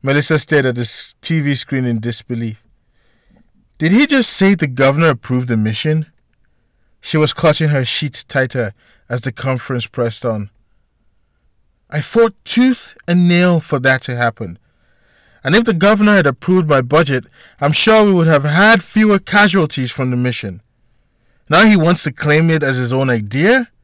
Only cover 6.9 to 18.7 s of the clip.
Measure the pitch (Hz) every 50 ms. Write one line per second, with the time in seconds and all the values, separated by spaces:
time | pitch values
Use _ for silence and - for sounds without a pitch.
6.9 | _ _ _ - - 156 151 143 - - - 165 151 - 160 151 147 139 127 117
7.9 | - - - 143 - - - _ - 139 131 123 - 131 117 101 - _ _ _
8.9 | _ _ _ _ 120 123 110 127 113 - - 135 131 123 - - 131 120 113 -
9.9 | - - 120 117 107 - - 120 110 107 104 101 _ _ _ _ _ _ _ _
10.9 | _ _ _ _ _ _ _ _ _ _ _ _ _ _ _ _ _ _ _ _
11.9 | - 151 - - - 226 233 226 - _ _ - - - 247 262 254 - - -
12.9 | - _ - - 175 180 175 175 175 175 175 180 175 165 - - - 135 123 135
13.9 | 131 127 - - 123 120 120 117 113 - 113 87 87 - _ _ _ _ _ _
14.9 | _ _ _ _ _ _ _ _ _ _ _ 131 165 220 233 233 196 165 175 202
15.9 | 214 202 208 208 208 196 170 143 131 _ - - 185 185 175 151 151 135 120 123
16.9 | 143 156 170 139 139 127 - _ _ _ - - _ _ 139 147 151 - - 226
17.9 | 220 220 214 208 190 180 165 160 160 143 139 147 147 170 196 214